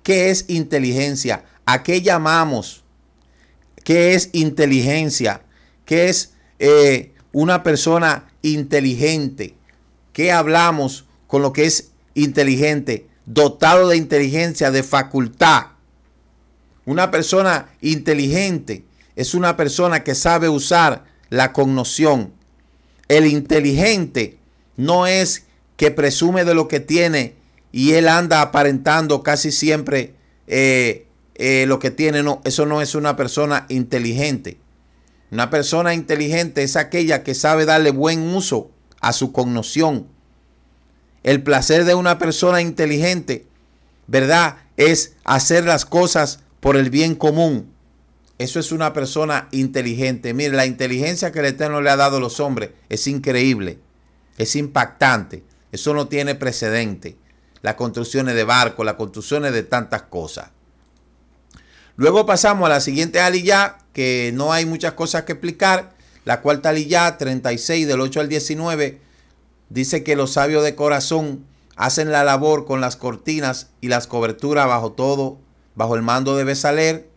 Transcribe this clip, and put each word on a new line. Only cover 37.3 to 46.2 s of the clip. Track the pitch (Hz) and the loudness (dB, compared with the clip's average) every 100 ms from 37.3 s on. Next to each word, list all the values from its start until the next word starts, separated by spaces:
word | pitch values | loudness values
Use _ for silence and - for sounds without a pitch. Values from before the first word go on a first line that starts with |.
sabe | 131 151 160 156 | -2 2 2 4
darle | 160 151 | 4 4
buen | 135 160 165 160 190 | 2 0 0 -2 -2
uso | 185 117 - _ _ _ | -2 -4 -6 _ _ _
a | 117 | -2
su | 117 131 | -2 -2
connoción. | 131 123 120 110 147 160 131 - _ _ _ _ _ _ _ _ _ _ _ | -2 -2 -2 -4 0 0 -2 -8 _ _ _ _ _ _ _ _ _ _ _
El | 127 139 | 0 0
placer | 139 135 135 160 175 | 2 0 4 2 4
de | 180 | 2
una | 180 170 | 2 0
persona | 170 156 180 180 | -2 0 2 2
inteligente, | 170 - 156 147 175 175 - 127 - _ _ _ _ _ - | -2 -2 -2 0 0 -2 -6 -10 -10 _ _ _ _ _ -2
¿verdad?, | 131 135 165 165 135 _ - | 0 4 2 2 -4 _ 2
es | 151 156 - _ | 2 2 -2 _
hacer | - 131 - 170 | -2 0 2 2
las | 170 151 - | 2 0 2
cosas | 170 180 165 | 2 2 2